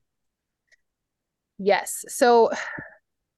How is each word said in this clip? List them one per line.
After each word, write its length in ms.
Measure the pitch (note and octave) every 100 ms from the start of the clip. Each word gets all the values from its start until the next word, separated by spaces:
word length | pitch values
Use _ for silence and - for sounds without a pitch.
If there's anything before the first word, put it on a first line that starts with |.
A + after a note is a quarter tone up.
| _ _ _ _ _ _ _ _ _ _ _ _ _ _ _ -
Yes. 460 | G3 F#3 - - -
So, 420 | - B3 A#3 A3+ - - - - _ _ _ _